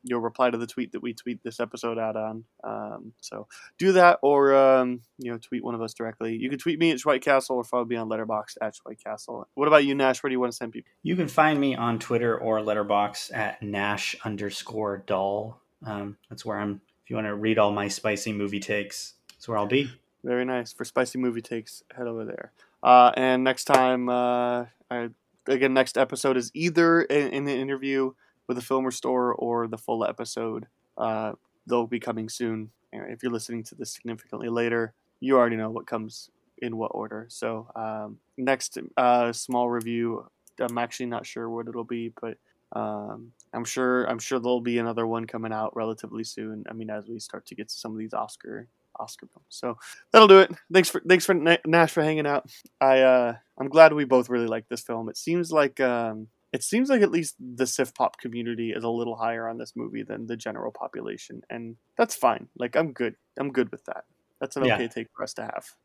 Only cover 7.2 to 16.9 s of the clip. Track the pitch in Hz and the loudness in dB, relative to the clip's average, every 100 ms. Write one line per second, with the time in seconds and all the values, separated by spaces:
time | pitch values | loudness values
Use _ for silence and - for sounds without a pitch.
7.2 | 143 135 - 127 117 123 117 117 113 110 | 4 2 2 -4 -2 -4 -2 -4 -4 -6
8.2 | 110 107 107 - 110 - - 110 104 104 | -4 -6 -6 -8 -8 -8 -18 -16 -12 -12
9.2 | - 117 - - 147 151 139 139 131 127 | -12 -14 -12 -2 4 6 4 4 2 2
10.2 | 143 127 123 - 117 - - _ 156 180 | -2 -2 -2 -4 -10 -10 -16 _ -4 -2
11.2 | 151 139 156 147 139 120 117 113 - 120 | 0 4 4 4 0 0 -2 -2 -2 0
12.2 | 120 110 113 110 107 107 101 104 104 - | 0 -2 0 0 0 -2 2 2 0 -4
13.2 | - 110 104 - 107 101 101 104 - - | -10 -6 -6 -6 -6 -2 -2 -2 -6 -8
14.2 | 110 101 101 98 - 110 107 98 - 95 | -8 -6 -8 -8 -10 -6 -6 -6 -4 -2
15.2 | 98 104 110 117 _ _ 110 104 101 101 | -2 -4 -8 -14 _ _ -10 -10 -10 -14
16.2 | _ 107 120 101 104 98 _ | _ -14 -8 -4 -4 -6 _